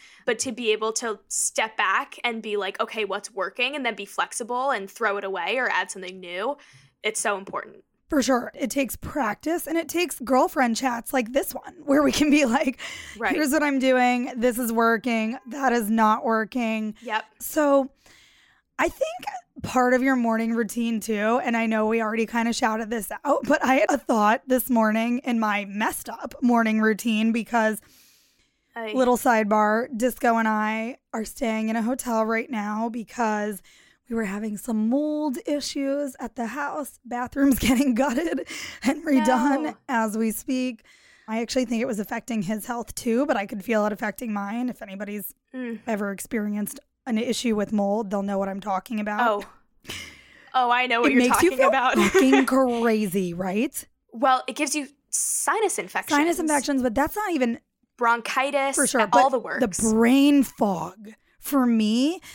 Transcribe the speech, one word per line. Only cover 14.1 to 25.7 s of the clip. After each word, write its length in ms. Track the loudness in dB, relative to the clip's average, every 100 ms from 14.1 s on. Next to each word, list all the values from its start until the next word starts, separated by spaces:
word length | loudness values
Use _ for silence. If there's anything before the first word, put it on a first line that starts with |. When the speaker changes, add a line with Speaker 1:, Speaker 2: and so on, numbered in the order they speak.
| 2 -2
Speaker 2:
This 240 | 0 0 0
is 140 | 0
working. 640 | 2 4 2 0 -2 -2 -6 -10
That 260 | -2 0
is 160 | 2 2
not 340 | 4 4 2
working." 680 | 2 0 0 -2 -2 -2 -4 -8
Speaker 1:
Yep. 240 | -6 -6 -8 -14
Speaker 2:
So 500 | -6 0 4 4 2 _ _ _ _ _ _ _ _ -2
I 100 | -2
think 380 | -2 -4 -4 -10 -12 -14 -12
part 280 | -4 2 4
of 100 | 4
your 120 | 2
morning 400 | 2 2 0 0
routine 460 | -2 -2 -2 -2 -2
too, 400 | -2 -2 0 0
and 140 | 0 0
I 100 | 0
know 200 | 0 0
we 140 | 0
already 260 | 0 -2 -2
kinda 260 | 0 -2
shouted 380 | 0 0 -2 -4
this 200 | -6 -6 -6
out, 160 | 0 0 2
but 160 | 2
I 120 | 4
had 160 | 4 4
a 80 | 2
thought 440 | 2 2 4 2 2
this 240 | 0 2
morning 480 | 2 2 2 0 -2
in 160 | -2 0
my 240 | 0 -2
messed 440 | -4